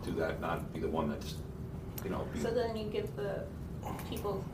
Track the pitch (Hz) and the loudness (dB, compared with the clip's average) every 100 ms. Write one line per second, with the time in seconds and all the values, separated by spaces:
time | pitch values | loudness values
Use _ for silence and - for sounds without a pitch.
0 | 90 85 80 80 82 82 76 80 78 78 | 0 2 2 2 2 0 0 0 2 4
1 | 76 71 - - - - - - - - | 2 2 -2 -4 -4 -4 -4 -4 -4 -4
2 | - 170 - - 233 233 233 220 214 208 | 0 0 0 0 2 4 4 2 0 0
3 | 202 - 202 185 - - - - - - | 0 0 0 0 -2 -4 -4 -4 -4 -4
4 | - - 202 196 190 | -2 -2 0 0 -2